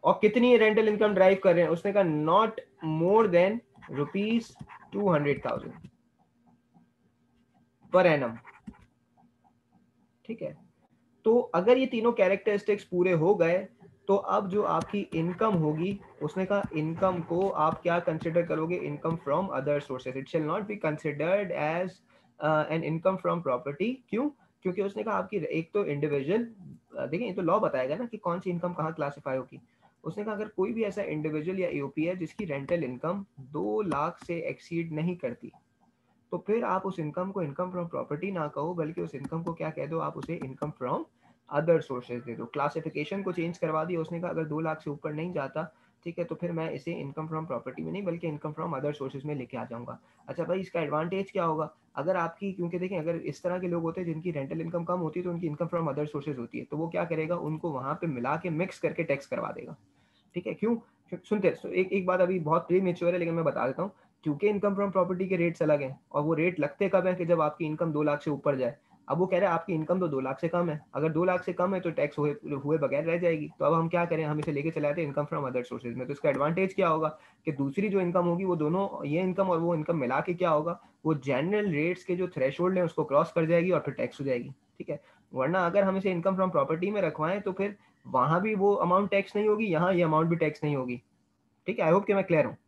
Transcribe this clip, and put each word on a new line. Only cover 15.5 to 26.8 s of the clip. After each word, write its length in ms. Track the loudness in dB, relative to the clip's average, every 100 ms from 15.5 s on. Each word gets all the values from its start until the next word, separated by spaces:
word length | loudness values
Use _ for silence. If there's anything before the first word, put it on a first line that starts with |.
होगी, 460 | 2 2 0 -2 -4 -10 -8
उसने 220 | -6 -4
कहा 180 | 0 0 -2 -4
income 440 | -4 0 0 0
को 280 | -2 0 0
आप 340 | 2 2 2
क्या 160 | 0 0
consider 440 | 0 -2 0 0
करोगे? 380 | 0 -2 -2 -4
Income 380 | -4 -4 -2 -2 0
from 220 | 0 0 -2
other 200 | 0 0
sources। 360 | -2 -8 -6 -8
It 120 | -4
shall 180 | -2 0
not 220 | -2 -4
be 80 | -4
considered 680 | -2 -2 -4 -2 0 2 0 -2
as, 280 | -2 -2 -4 -8 _ _ _ _
uh, 240 | 2 2 2
an 140 | 0 0
income 260 | 0 0 2 0
from 200 | -2 0
property। 480 | -2 -2 -2 -2 -2 _
क्यों? 220 | -2 -2 -4 _ _
क्योंकि 200 | -6 -2
उसने 200 | -4 -4
कहा 120 | -2
आपकी 220 | -2 -2 -4
एक 340 | -2 -4 -2
तो 100 | -2
individual, 640 | 0 0 0 0 0 0 -2 -8 -20 -20